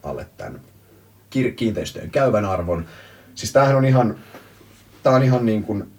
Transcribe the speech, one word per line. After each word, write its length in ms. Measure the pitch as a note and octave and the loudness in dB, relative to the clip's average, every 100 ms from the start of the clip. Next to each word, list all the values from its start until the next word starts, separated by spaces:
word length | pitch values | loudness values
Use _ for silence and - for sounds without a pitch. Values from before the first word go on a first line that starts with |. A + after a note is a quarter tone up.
alle 220 | D2 C#2 - _ | -10 -12 -12 _
tän 220 | - - - _ _ - _ _ _ C3+ | -16 -16 -20 _ _ -20 _ _ _ -2
kir-, 160 | B2 - | -2 -2
kiinteistöjen 560 | A#2 G2+ E2 - F2 | -4 -2 -8 -10 -4
käyvän 340 | - C3+ G#2+ G2+ | 0 2 2 0
arvon. 400 | F#2 E2+ E2+ E2 - - - - - | -4 -2 -4 -4 -14 -20 -20 -20 -12
Siis 180 | - | 0
tämähän 220 | C3+ C#3 C3+ | 2 4 4
on 100 | C3+ | 4
ihan, 300 | B2+ A#2 - - - - - - - - - | 4 2 -2 -14 -20 -20 -20 -20 -20 -20 -4
tää 100 | - | 2
on 100 | C3 | 4
ihan 220 | C3 B2+ A#2 | 4 2 2
niin 180 | G#2+ | -2
kuin 200 | G#2 G#2 F2+ | -2 -6 -6